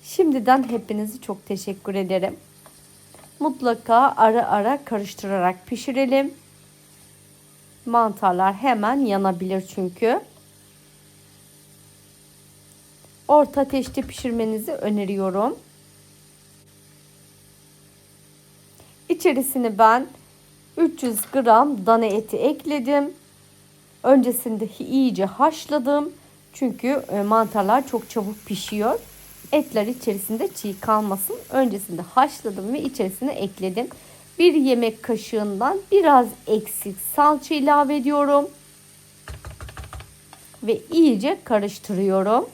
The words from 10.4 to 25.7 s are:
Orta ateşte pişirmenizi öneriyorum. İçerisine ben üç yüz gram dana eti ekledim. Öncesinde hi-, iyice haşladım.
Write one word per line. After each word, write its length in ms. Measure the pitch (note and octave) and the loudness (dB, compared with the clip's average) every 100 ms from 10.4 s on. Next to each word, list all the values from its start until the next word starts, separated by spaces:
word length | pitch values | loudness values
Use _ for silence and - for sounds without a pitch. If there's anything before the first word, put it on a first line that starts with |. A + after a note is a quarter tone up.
| - - _ _ _ _ _ - - - - - - - - - - D3+ - _ - - - - _ _ - _ - | -20 -20 _ _ _ _ _ -20 -20 -20 -20 -20 -20 -20 -20 -20 -20 -20 -20 _ -20 -20 -20 -20 _ _ -20 _ 4
Orta 320 | D4 C#4+ C#4 | 4 4 0
ateşte 420 | C4+ C4+ B3+ - | -2 -2 -4 -8
pişirmenizi 680 | - - B3+ A#3 A3 A3 A#3+ | -10 -10 -6 -4 -4 -4 -6
öneriyorum. 880 | D#4 G#3 G#3 G3 G3 F#3+ F#3+ A3+ A#4 - _ _ _ _ _ _ _ _ _ _ _ _ _ _ _ _ _ _ _ _ _ - _ _ _ _ _ _ _ _ - - _ - | -6 -4 -2 -2 -4 -2 -2 -4 -4 -16 _ _ _ _ _ _ _ _ _ _ _ _ _ _ _ _ _ _ _ _ _ -20 _ _ _ _ _ _ _ _ -20 -20 _ -6
İçerisine 680 | E4 F4+ C4 C4 C4 A#3 G3+ | 0 2 2 -2 -2 -2 4
ben 280 | A3 A#3+ F4 - - _ _ - _ - | 6 6 0 -14 -20 _ _ -20 _ 0
üç 260 | E4 - | 0 0
yüz 160 | B3+ G#3+ - | -4 -4 -2
gram 540 | C4+ A#3 A3 C#4+ B3 F#3 | 0 6 6 6 0 2
dana 200 | A3+ A3 | 4 4
eti 300 | G3+ A3 - | -2 -4 0
ekledim. 800 | B3+ D4+ E4 D4 A#3+ C#4+ C#4+ - _ _ _ _ _ _ _ _ | 0 0 -4 -4 0 0 0 -8 _ _ _ _ _ _ _ _
Öncesinde 640 | A#3+ C4+ A#3+ B3 A#3+ A3 G#3+ | 4 6 4 -2 -4 -6 -6
hi-, 180 | - | -8
iyice 400 | - C4+ C4 F3+ | -4 0 0 0
haşladım. 880 | G3 - D4 D#4 - | -4 2 0 0 -4